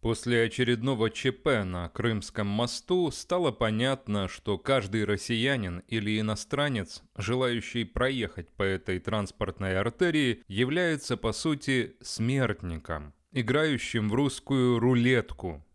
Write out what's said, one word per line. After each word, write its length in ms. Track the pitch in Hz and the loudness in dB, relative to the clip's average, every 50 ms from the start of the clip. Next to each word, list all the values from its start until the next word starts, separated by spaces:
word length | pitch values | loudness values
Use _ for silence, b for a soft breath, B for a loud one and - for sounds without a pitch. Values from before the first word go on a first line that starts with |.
| - | 0
После 380 | 113 113 - - 120 120 117 113 | 0 -2 0 0 0 2 4 2
очередного 680 | 113 - - 123 113 123 110 113 131 135 107 113 110 | 2 2 0 2 2 2 0 0 -2 0 2 0 0
Ч 220 | - - - 131 | 0 0 -2 -2
П 320 | - - - 160 135 110 101 | -2 0 0 2 2 2 0
на 260 | 92 90 87 87 85 | -2 -4 -4 -6 -6
Крымском 560 | _ - - 120 113 101 98 - - - 104 | _ -2 0 0 0 0 -4 -6 -4 -4 -2
мосту 640 | 101 101 107 120 120 - - - - 180 180 175 151 | 0 0 0 0 0 -2 -8 -4 0 0 2 2 0
стало 400 | - - - - 175 180 175 147 | -2 -6 -4 -2 0 2 2 0
понятно, 760 | 113 - 120 110 107 110 120 135 135 131 - - 104 104 98 | 2 2 0 0 2 2 2 2 0 -2 -2 -2 -2 -2 -2
что 320 | 90 - - _ - 101 87 | -2 -6 -8 _ -2 -2 -2
каждый 440 | - 131 135 131 101 95 101 113 104 | 2 2 2 2 2 0 0 0 2
россиянин 800 | 101 104 98 - - 120 113 117 135 139 127 104 92 87 87 - | 2 0 -2 0 -2 0 0 2 2 0 0 -2 -4 -6 -8 -6
или 320 | - 113 110 101 107 107 107 | -4 -4 -2 0 0 0 0
иностранец, 840 | 107 107 110 104 - _ - 135 143 147 131 110 92 - - - - _ _ | 0 0 -2 -4 -4 _ -2 0 0 0 0 -2 -4 -6 -10 -18 -18 _ _
желающий 680 | - 98 95 123 127 131 123 120 117 - - - 120 113 | -6 -2 -2 0 0 0 0 0 -2 -4 -4 -4 -4 -4
проехать 640 | - - - 123 131 135 127 110 101 - - 85 _ | -4 -2 0 0 0 2 0 -2 -4 -4 -10 -14 _
по 100 | _ - | _ -2
этой 380 | 98 98 95 92 - - 92 90 | 0 0 0 -2 -2 -4 -4 -4
транспортной 800 | - - 104 107 101 92 - _ 107 95 92 - 98 95 95 92 | -2 -2 -2 -2 -2 -4 -4 _ -6 -6 -4 -4 -2 0 0 2
артерии, 640 | 101 120 113 - 185 175 156 156 143 123 113 - - | 0 -2 0 2 2 2 4 2 2 2 0 -2 -6
является, 680 | - 92 101 123 127 147 175 180 170 160 143 - - 123 | -6 0 0 0 2 2 0 2 0 0 -2 -2 -4 -4
по 160 | - - 113 107 | -2 -2 -4 -4
сути, 640 | - - 165 147 139 - - 135 127 110 - - _ - | -2 -2 -2 -2 -2 -2 0 0 0 0 -2 -8 _ -12
смертником, 1120 | - - - 110 120 135 139 131 110 104 - - 90 82 80 - - 82 76 73 73 - _ _ _ | -12 -4 -2 -2 0 2 2 0 0 -2 -4 -6 -8 -8 -8 -6 -6 -6 -6 -6 -12 -18 _ _ _
играющим 800 | - 131 117 110 127 147 156 156 143 120 - - - 117 107 107 | -4 -4 0 2 2 2 2 2 0 -2 -4 -2 -2 0 0 2
в 20 | 104 | 2
русскую 640 | 127 143 139 135 - - - 139 131 123 123 123 | 2 2 0 -2 -4 -4 -2 0 2 4 4 4
рулетку. 880 | 117 110 127 127 120 117 123 127 120 104 - - - 90 90 80 69 - _ | 4 4 4 4 4 4 4 4 2 2 -2 -8 -8 -8 -8 -8 -10 -14 _